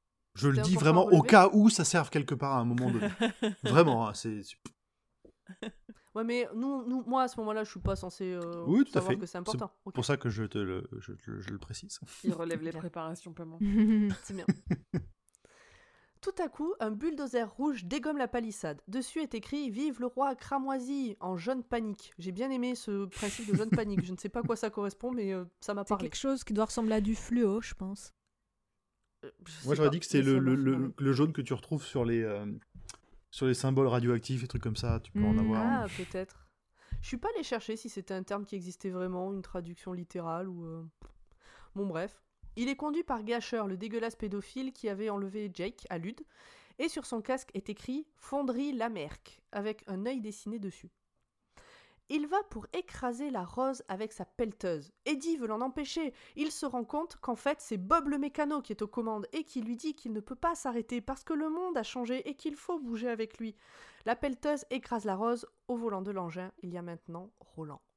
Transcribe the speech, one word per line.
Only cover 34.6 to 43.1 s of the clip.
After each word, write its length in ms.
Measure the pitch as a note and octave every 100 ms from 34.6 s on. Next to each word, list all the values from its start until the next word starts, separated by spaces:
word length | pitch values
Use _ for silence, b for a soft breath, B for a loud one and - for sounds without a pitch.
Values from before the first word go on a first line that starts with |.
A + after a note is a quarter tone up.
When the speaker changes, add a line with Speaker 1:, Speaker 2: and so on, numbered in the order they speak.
Speaker 1:
comme 120 | A#2 G#2+
ça. 220 | A#2+ A#2
Tu 120 | -
peux 100 | G#3
en 100 | G#3+
Speaker 4:
Hmm. 40 | A3
Speaker 1:
avoir. 440 | A3 A3 A3+ C4
Speaker 2:
Ah, 20 | G#3 F#3+
peut-être. 520 | F3+ F#3 F#3+ - - _ _ B B B
Je 40 | -
suis 100 | B3
pas 100 | G#4+ A#4
allée 80 |
chercher 320 | - A#3 - A3
si 120 | A#3
c'était 260 | - F3+
un 100 | F#3+
terme 220 | F#3+ G3+ G3+
qui 100 | G3+
existait 340 | F3+ - G3
vraiment, 420 | F#3 F#3 F3+ F#3+
une 100 | G3
traduction 500 | F#3 F3+ E3+ F3 -
littérale 560 | F3+ E3+ F3+ E3 E3 F#3+
ou, 160 | F3 E3
euh... 160 | E3 E3 - - - - b b b b G3
Bon, 100 | G3
bref. 340 | D#3+ G3 - _ _ - -
Il 120 | B3
est 60 | C#4
conduit 280 | D4+ D4+
par 180 | E4+